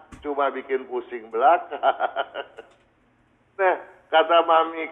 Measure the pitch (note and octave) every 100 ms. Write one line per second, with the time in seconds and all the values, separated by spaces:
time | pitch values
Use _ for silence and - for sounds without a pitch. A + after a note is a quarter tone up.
0 | - - D3+ C#3 C#3 B2+ C3 C3 B2 B2
1 | A#2 B2 A2 A2+ C#3 F3 - D3 B2+ -
2 | C3 - - - - - - _ _ _
3 | _ _ _ _ _ - F#3+ E3+ - -
4 | _ D#3+ D#3+ E3+ E3 D#3+ D#3+ E3 D#3+